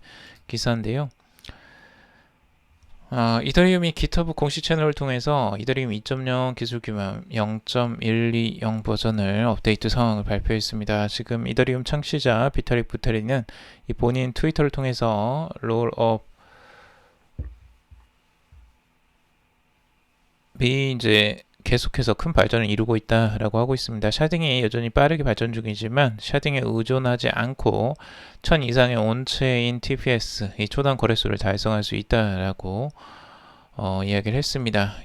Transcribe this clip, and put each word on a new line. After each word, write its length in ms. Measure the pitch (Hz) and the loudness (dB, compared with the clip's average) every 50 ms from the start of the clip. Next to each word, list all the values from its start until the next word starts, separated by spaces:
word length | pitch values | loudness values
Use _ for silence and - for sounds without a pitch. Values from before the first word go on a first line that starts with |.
| - - - - - - - - _ | -10 -16 -20 -20 -20 -20 -20 -20 _
기사인데요. 640 | - - 113 - 123 117 113 107 107 117 135 147 131 - _ _ _ _ _ - - - - - - - - - - _ _ _ _ _ _ _ _ _ _ _ _ _ _ _ _ _ _ _ - - - - - 131 | -10 -6 -4 -2 -2 -2 -2 -2 -4 -4 -4 -6 -8 -10 _ _ _ _ _ -20 -20 -20 -20 -20 -20 -20 -20 -20 -20 _ _ _ _ _ _ _ _ _ _ _ _ _ _ _ _ _ _ _ -20 -20 -20 -12 -6 -2
아, 280 | 123 117 113 117 117 - | 0 2 2 2 0 0
이더리움이 480 | 135 135 175 180 180 185 180 175 165 | 2 4 6 6 6 4 4 2 0
기터브 400 | 156 - - - - 175 170 165 | 0 0 0 2 2 2 0 0
공식 320 | 156 - 147 147 - 160 - | -2 -2 -2 -2 -2 -2 -2
채널을 300 | - 165 160 151 151 147 | 0 0 2 2 2 0
통해서 640 | - 143 135 127 123 117 147 147 139 120 101 101 101 | 0 -2 -2 -2 -2 0 0 2 2 2 0 -2 -2
이더리움 320 | 110 127 131 131 131 120 | -2 -2 -2 -2 -2 -2
이점영 640 | 104 107 - - 139 131 131 131 127 127 127 127 123 | -4 -4 -4 -4 -4 -4 -2 -2 0 0 0 -2 -2
기술 240 | - 120 113 120 117 | -4 -6 -6 -6 -6
규모 380 | - - 107 104 98 98 104 - - - - | -6 -6 -6 -4 -4 -6 -6 -8 -10 -6 -2
영점일이영 1500 | 113 104 107 110 110 - - - 123 120 120 117 - 123 113 113 113 117 117 117 117 117 113 - - 117 110 110 110 107 | -2 -2 0 -2 -4 -6 -4 -2 -2 0 -2 -2 -2 0 0 2 2 2 2 2 0 0 -2 -2 -4 -4 -2 -2 -2 -2
버전을 600 | 120 110 107 - 113 110 107 98 95 101 104 117 | -2 -2 0 0 0 0 0 0 0 2 2 2
업데이트 420 | 120 107 - - 113 107 - - 113 | 2 0 2 2 2 2 2 2 0
상황을 340 | - 123 120 117 107 104 101 | 2 2 2 2 0 0 -2
발표했습니다. 840 | 110 107 101 - - 113 110 - - - 107 104 101 107 104 104 104 | -2 -2 0 0 0 0 0 -2 -4 -6 -4 -2 0 0 0 0 -2
지금 360 | - - 117 - 120 117 120 | -4 -6 -6 -4 -4 -4 -4
이더리움 380 | 123 120 123 127 127 127 127 127 | -2 0 0 2 2 0 -2 -2
창시자 640 | - - 147 143 - - 147 - 131 113 110 123 143 | -2 -4 -4 -4 -2 -4 0 2 2 4 4 2 0
비타릭 360 | - - - - 127 120 113 | 0 -2 -2 0 0 0 0
부테리는 560 | - - - - 123 113 110 107 113 135 131 113 - - - - - - - - - | -2 -4 -4 -2 0 0 0 0 0 -2 -2 -2 -6 -12 -20 -20 -20 -20 -14 -10 -8
이 40 | 117 | -4
본인 380 | - - 120 123 131 127 127 | 0 2 2 2 2 0 -2
트위터를 380 | 120 - - 160 156 - 147 143 | -2 0 0 0 2 2 2 2
통해서 800 | - - 135 131 123 - 120 113 110 101 104 117 131 151 160 160 - - | 0 0 -2 -2 -2 0 0 0 2 0 0 0 -2 -4 -4 -8 -10 -6
롤업 680 | - 117 113 117 120 117 - - 120 113 113 110 - - - _ _ - - - - - - - - - - _ _ _ _ _ _ _ _ - - - - - - - _ _ _ _ - - _ _ _ _ _ _ _ _ _ _ - - - _ _ _ _ _ _ _ _ _ _ _ _ _ _ _ _ _ _ _ _ _ _ _ _ _ _ _ _ _ _ _ _ _ _ _ _ _ - - | -4 -2 0 0 0 0 0 0 2 2 2 0 -4 -10 -20 _ _ -20 -20 -20 -20 -20 -20 -20 -20 -20 -20 _ _ _ _ _ _ _ _ -12 -12 -12 -14 -20 -20 -20 _ _ _ _ -20 -20 _ _ _ _ _ _ _ _ _ _ -20 -20 -20 _ _ _ _ _ _ _ _ _ _ _ _ _ _ _ _ _ _ _ _ _ _ _ _ _ _ _ _ _ _ _ _ _ _ _ _ _ -4 0
이 320 | 127 120 131 135 135 135 131 | 0 2 2 2 0 -2 -2
이제 480 | 120 113 113 107 107 104 101 - - - _ _ _ - | 0 2 4 6 6 6 4 0 -4 -12 _ _ _ -2
계속해서 500 | - 120 123 - - - 139 123 113 104 | 0 2 2 0 0 -2 0 0 0 0
큰 200 | - - 165 165 | 0 0 0 4
발전을 360 | - 101 107 117 117 113 104 | 4 4 4 2 0 0 2
이루고 260 | 104 107 113 117 117 | 0 0 0 2 0
있다라고 640 | 110 - - 113 113 113 107 107 107 110 107 - 113 | 0 0 2 2 4 4 2 0 0 -2 0 0 2
하고 140 | 120 127 135 | 2 0 0
있습니다. 360 | 127 - - 113 107 104 107 | -2 -4 -6 -4 -2 -2 0
샤딩이 540 | - - 151 156 170 165 165 147 127 127 120 | 0 2 0 0 0 0 0 0 2 2 2
여전히 260 | 107 113 120 117 117 | 0 0 -2 -2 0
빠르게 340 | - 139 139 143 165 151 143 | 2 4 4 4 4 2 0
발전 300 | 131 107 - 117 117 117 | 0 0 0 0 -2 -4
중이지만 640 | 113 113 110 104 104 113 110 120 143 143 123 110 104 | -4 -4 -6 -6 -4 -4 -2 2 2 2 2 0 -4
샤딩에 420 | - - - 143 - 156 143 135 123 | -4 -2 -2 0 0 0 0 0 0
의존하지 680 | 113 110 113 113 - 131 131 131 123 123 120 - 120 | 0 0 0 0 0 0 0 2 0 0 0 0 -2
않고 640 | - - 117 123 135 - - 117 107 104 107 127 151 - - - - - - - - - | 0 -2 -2 -4 -2 0 0 2 2 2 0 -2 -4 -6 -12 -20 -20 -20 -20 -20 -16 -4
천 220 | - - 170 156 135 | 0 2 2 4 2
이상의 320 | 120 120 131 123 123 123 | 2 4 4 4 4 4
온체인 840 | 113 107 110 113 123 131 - - - 135 131 123 120 120 120 120 120 | 2 2 2 0 -2 -2 -4 -2 0 0 2 2 2 2 0 -2 -4
티피에스, 720 | - - 139 131 - 135 123 113 - - - - 110 95 - | -4 -4 -4 -2 0 0 0 0 0 -4 -6 -6 -6 -6 -4
이 100 | - 107 | -4 -4
초당 300 | 104 - - 139 139 135 | -2 0 0 0 0 2
거래소를 400 | 120 - 113 113 - - 107 104 | 2 2 2 2 2 0 -2 -2
달성할 460 | 101 - 98 98 104 - 110 110 107 104 | 0 0 0 0 0 0 0 0 0 -2
수 120 | - 107 | -2 -4
있다라고, 960 | 104 104 - 123 113 110 104 95 92 92 95 95 - - 92 95 104 135 151 - - - - - - - - - - - - - - - _ - | -4 -2 2 2 2 2 2 0 -2 -2 -4 -4 -6 -6 -6 -6 -4 -6 -6 -8 -12 -20 -20 -20 -20 -20 -20 -20 -20 -20 -20 -20 -20 -20 _ -10
어, 260 | - 101 95 95 95 98 | -6 -4 -2 -2 -2 0
이야기를 340 | 101 101 101 101 107 110 | 0 0 0 0 0 0
했습니다. 580 | 135 143 - - 139 123 117 104 104 101 101 - - | 0 0 -2 -2 -2 -2 0 2 2 0 0 -4 -8